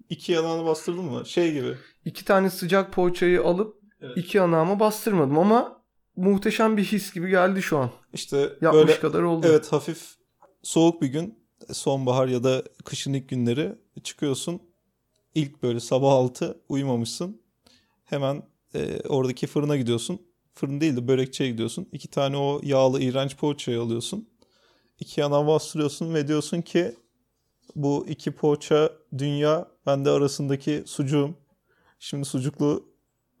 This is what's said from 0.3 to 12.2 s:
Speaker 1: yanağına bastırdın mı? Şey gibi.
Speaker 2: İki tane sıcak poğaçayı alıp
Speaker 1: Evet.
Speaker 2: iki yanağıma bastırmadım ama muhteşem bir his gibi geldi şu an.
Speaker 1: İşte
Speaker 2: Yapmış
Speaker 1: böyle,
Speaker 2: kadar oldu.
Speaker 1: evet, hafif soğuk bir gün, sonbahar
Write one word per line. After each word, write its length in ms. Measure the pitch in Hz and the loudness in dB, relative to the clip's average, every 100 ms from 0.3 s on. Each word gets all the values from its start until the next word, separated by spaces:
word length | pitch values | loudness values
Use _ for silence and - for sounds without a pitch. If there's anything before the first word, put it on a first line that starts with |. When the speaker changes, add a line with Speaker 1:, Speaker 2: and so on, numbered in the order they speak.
Speaker 1:
yanağına 320 | 165 165 165 | 0 0 0
bastırdın 400 | 165 156 - 175 | -2 -2 -4 -6
mı? 220 | 175 123 - | -6 -8 -4
Şey 260 | 175 170 | 0 0
gibi. 220 | 147 123 131 - _ | 0 -4 -8 -14 _
Speaker 2:
İki 200 | 165 - | -12 -6
tane 260 | - 196 190 | 2 4 2
sıcak 420 | 185 175 196 190 | -2 0 0 0
poğaçayı 500 | - 180 180 175 180 | 0 2 2 2 4
alıp 340 | 165 175 220 - _ _ | 2 0 -2 -8 _ _
Speaker 1:
Evet. 160 | 135 175 | -10 -8
Speaker 2:
iki 200 | 170 208 | 0 2
yanağıma 420 | 175 165 165 202 | 4 4 2 2
bastırmadım 580 | 214 214 226 190 135 151 | 0 0 0 2 2 4
ama 440 | 196 233 - - _ _ _ - | 4 4 2 -8 _ _ _ -2
muhteşem 600 | 185 196 220 214 220 214 | 2 2 0 2 2 2
bir 80 | |
his 280 | 190 208 - | 0 -2 -4
gibi 160 | 175 185 | -6 0
geldi 320 | 185 185 190 | 4 4 2
şu 160 | - 151 | 0 0
an. 120 | 123 - _ | -2 -6 _
Speaker 1:
İşte 240 | - - 143 143 - | -14 -4 0 0 0
Speaker 2:
Yapmış 260 | 160 156 156 | 4 6 6
Speaker 1:
böyle, 140 | 156 | 4
Speaker 2:
kadar 220 | 156 165 | 2 0
oldu. 240 | 175 165 165 | 0 2 4
Speaker 1:
evet, 220 | 151 151 | 4 4
hafif 420 | 151 170 160 - - _ _ _ _ | -2 -2 -10 -12 -20 _ _ _ _
soğuk 400 | - 165 165 165 | -2 4 4 4
bir 60 | 139 | -2
gün, 300 | 147 190 - _ _ - | -2 -6 -12 _ _ -14
sonbahar 560 | - 151 139 127 127 | -6 -2 -2 0 2